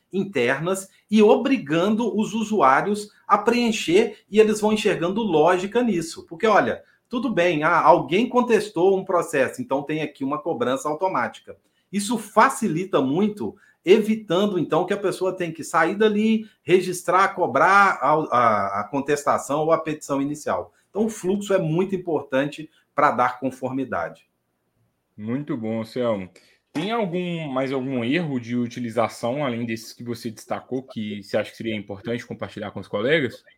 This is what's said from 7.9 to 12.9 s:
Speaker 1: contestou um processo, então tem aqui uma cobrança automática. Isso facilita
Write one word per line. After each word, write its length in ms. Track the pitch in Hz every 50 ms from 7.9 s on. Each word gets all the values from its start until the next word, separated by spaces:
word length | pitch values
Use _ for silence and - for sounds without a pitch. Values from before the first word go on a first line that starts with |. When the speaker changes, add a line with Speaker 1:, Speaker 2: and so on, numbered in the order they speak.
| 175 160 135 - 170 208 254
Speaker 1:
contestou 680 | - 247 247 226 233 220 190 - - - 165 180 196 190
um 80 | 190 -
processo, 560 | - 180 170 160 - 156 139 123 117 - 131
então 220 | 120 - 135 143 147
tem 180 | - 156 156
aqui 220 | 151 147 - - 135
uma 140 | 135 147
cobrança 520 | 143 - 170 156 - - 165 135 135 - 151
automática. 640 | 151 156 185 185 - 131 117 107 - - _ 98 - - _ _ _ _ _ _
Isso 260 | 185 202 202 208 247
facilita 840 | - - - - 214 240 269 269 - 233 185 156 180 190 -